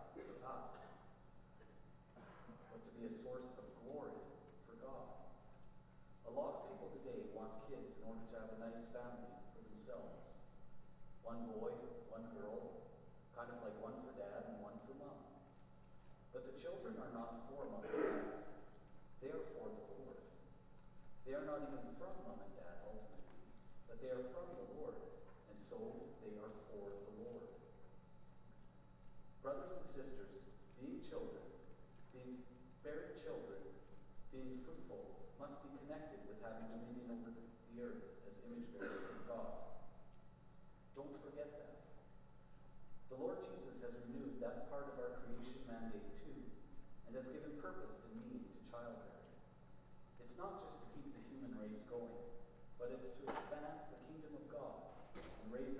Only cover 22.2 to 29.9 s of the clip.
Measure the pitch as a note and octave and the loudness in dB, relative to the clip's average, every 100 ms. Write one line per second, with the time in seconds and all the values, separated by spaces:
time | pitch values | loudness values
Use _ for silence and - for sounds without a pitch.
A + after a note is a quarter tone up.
22.2 | A3+ - - - - - - G#3+ - - | 2 0 0 -2 0 0 2 0 0 0
23.2 | - - - - - - - - B2+ - | 0 -2 -2 -4 -2 -2 0 2 6 6
24.2 | B3+ - - - - - - - - - | 4 2 0 0 0 2 2 2 0 -2
25.2 | - - - - - A#3 A3 A#3 - - | -4 -6 -6 -6 -2 0 2 0 -2 -2
26.2 | A2 - G#2+ G#3 - G#2 G2 G2+ - G#3+ | -2 0 -2 -2 -2 0 0 0 -2 -2
27.2 | A#2+ - - - - - - - - - | -2 -2 -4 -6 -8 -8 -6 -6 -8 -8
28.2 | - - - - - - - - - - | -8 -8 -8 -8 -8 -8 -10 -8 -4 -4
29.2 | - - C#3 C#3 - F#3 - | -4 0 4 4 4 4 4